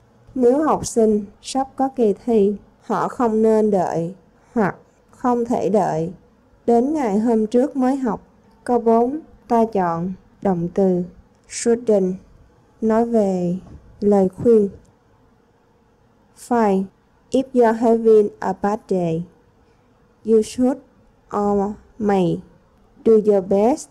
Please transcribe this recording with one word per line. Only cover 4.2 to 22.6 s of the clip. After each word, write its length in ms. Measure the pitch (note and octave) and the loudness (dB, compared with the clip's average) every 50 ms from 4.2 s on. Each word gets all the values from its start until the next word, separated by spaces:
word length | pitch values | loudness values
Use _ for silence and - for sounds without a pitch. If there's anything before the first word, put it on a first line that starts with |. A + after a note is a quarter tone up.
| _ _ _ _ _ _ | _ _ _ _ _ _
hoặc 240 | - A#3 G3 E3 - - _ _ _ _ _ _ | -4 -2 -2 -2 -4 -8 _ _ _ _ _ _
không 340 | _ - - B3 A#3+ A#3+ A#3 | _ -6 -4 -2 -2 -2 -2
thể 240 | A#3+ A#3+ - - F3 | -2 -2 -2 0 0
đợi 440 | G3+ G#3 E3 D3+ D#3 D#3 E3 F3+ F3 - _ _ _ _ _ _ _ _ _ | 0 0 0 0 -2 -4 -6 -6 -10 -14 _ _ _ _ _ _ _ _ _
đến 280 | A#3+ A#3 A#3 B3+ C#4+ D#4+ | 0 2 2 2 0 -2
ngày 240 | D4+ B3+ G#3 F#3+ G#3+ | -2 -2 0 0 0
hôm 280 | A3 B3+ A3+ A3 G#3+ | 0 2 0 0 0
trước 300 | G#3+ B3 A#3+ C4 - - | 0 0 0 0 0 -2
mới 200 | C4+ B3+ B3+ C4+ | -2 -2 0 -2
học. 260 | C4+ C4 A3 F3 - - _ _ _ _ _ _ _ - | -2 -4 -4 -6 -6 -10 _ _ _ _ _ _ _ -4
Câu 140 | - A#3+ A#3 | -2 -2 0
bốn, 420 | A3 A3+ A3+ A#3 A#3+ B3+ D4 D#4+ - - - - _ - | 2 2 2 2 2 0 -4 -8 -12 -16 -20 -16 _ -2
ta 160 | A#3 A3+ A3+ A3 | 0 0 0 0
chọn 400 | - G3 F3+ E3+ E3 E3+ F3 F#3+ F#3 - _ _ _ _ | -2 -2 -2 -2 -2 -4 -6 -8 -10 -12 _ _ _ _
động 260 | - G3 F3+ E3+ E3+ F3 - | -4 -2 -2 -2 -4 -4 -2
từ 280 | G3+ G3 F#3 F3+ F3 F3+ F3 - - - _ _ _ _ - | 0 0 2 0 0 -4 -6 -12 -20 -20 _ _ _ _ -16
shouldn't, 640 | - - - A#3 A#3 B3 B3 A3+ G#3+ G3 F#3+ F#3 F#3+ F#3 - - - - - _ _ _ _ _ _ _ | -12 -4 -2 0 0 0 0 0 0 0 0 -2 -4 -6 -12 -20 -20 -20 -20 _ _ _ _ _ _ _
nói 260 | A3+ A3 A3 A3+ A#3+ | -2 0 0 0 0
về 500 | A#3 A#3 A3 G3+ F#3+ F#3 F3+ F3+ F3 F3+ F#3 - - - - - - - - | 0 0 0 0 0 0 -2 -2 -2 -4 -6 -8 -14 -20 -20 -20 -20 -10 -2
lời 280 | G3+ G3+ G3+ G3 F#3+ F#3 | 0 2 2 4 2 0
khuyên. 400 | - - - A#3+ A3+ G#3+ G3+ G3 - - _ _ _ _ _ _ _ _ _ _ _ _ _ _ _ _ _ _ _ _ _ _ _ _ _ _ _ _ _ _ _ - - - | -2 0 2 4 4 4 2 0 -4 -12 _ _ _ _ _ _ _ _ _ _ _ _ _ _ _ _ _ _ _ _ _ _ _ _ _ _ _ _ _ _ _ -16 -6 -2
Five, 360 | A#3+ A#3 A3 G3+ F#3+ F#3+ G3 - _ _ _ _ _ _ _ _ | 0 0 2 2 0 -2 -4 -6 _ _ _ _ _ _ _ _
if 120 | - C4 C4 - | -2 -2 -2 0
you're 200 | - B3 A#3 A3 | 0 2 2 2
having 560 | A3+ A3 B3 A3+ A#3 A3+ A3+ A3+ A3 G#3+ G#3 G#3 - - | 2 2 2 2 2 2 4 4 4 4 4 0 -4 -6
a 140 | - F#3+ F#3+ - | -6 -6 -6 -4
bad 180 | - G3+ G#3+ A3 - - | -4 -4 -4 -4 -6 -4
day, 340 | F#3+ F3+ F3 E3 D#3+ E3 F3 - _ _ _ _ _ _ _ _ _ _ _ _ _ _ _ _ _ _ - | -4 -2 -2 -2 -4 -4 -6 -10 _ _ _ _ _ _ _ _ _ _ _ _ _ _ _ _ _ _ -2
you 180 | G#3+ A3+ A3 | 2 2 2
should 360 | - - - B3+ B3+ B3 C#4+ C#4+ - _ _ _ _ _ _ _ _ - - | 2 0 -4 -2 -2 -2 -2 -4 -10 _ _ _ _ _ _ _ _ -8 -6
or 360 | G#3 G3+ G3+ G3+ G3+ G3 G#3 G#3 - - _ _ - | -4 -2 0 0 -2 -2 -4 -8 -12 -18 _ _ -6
may 420 | G#3+ G3+ G3 F#3+ F3+ E3 E3+ F#3 - - _ _ | -2 0 0 0 0 0 -2 -6 -8 -14 _ _